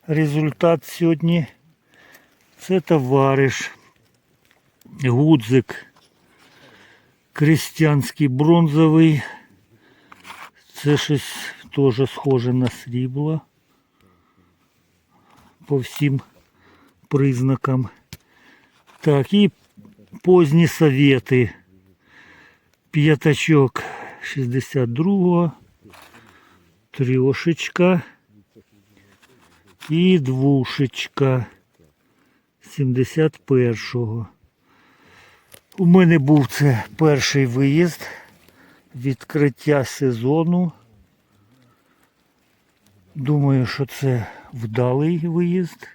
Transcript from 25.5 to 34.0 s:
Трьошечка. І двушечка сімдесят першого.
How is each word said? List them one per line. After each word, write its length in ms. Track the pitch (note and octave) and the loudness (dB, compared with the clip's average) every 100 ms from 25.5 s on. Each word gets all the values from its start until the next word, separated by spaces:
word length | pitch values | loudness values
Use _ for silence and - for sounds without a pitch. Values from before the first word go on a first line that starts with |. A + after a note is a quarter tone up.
| - _ _ - - - - - _ _ _ _ _ _ | -6 _ _ -20 -20 -20 -20 -20 _ _ _ _ _ _
Трьошечка. 1120 | - B2+ C3 C3 C3 E3+ D#3+ - - F3+ F3+ - _ _ _ _ A2 _ G#2 G2+ G2+ G2+ _ _ _ _ _ _ _ - | -6 -2 0 0 0 -4 -4 -8 0 0 0 -4 _ _ _ _ -20 _ _ _ _ _ _ _ _ _ _ _ _ -4
І 300 | D#3+ F#3 F#3 | 0 2 2
двушечка 1300 | B2+ C3 C#3 C#3 B2 - C3+ - - - C#3 B2+ G#2 _ _ _ _ _ _ _ _ _ _ _ | 0 0 2 0 -2 -4 -6 -6 -12 -2 0 0 -6 _ _ _ _ _ _ _ _ _ _ _
сімдесят 760 | - - C3 B2+ B2 - D#3 - | -16 -6 -2 -2 -2 0 -2 -2
першого. 920 | - C3 B2 A2 - B2 | -2 0 2 -2 -8 -6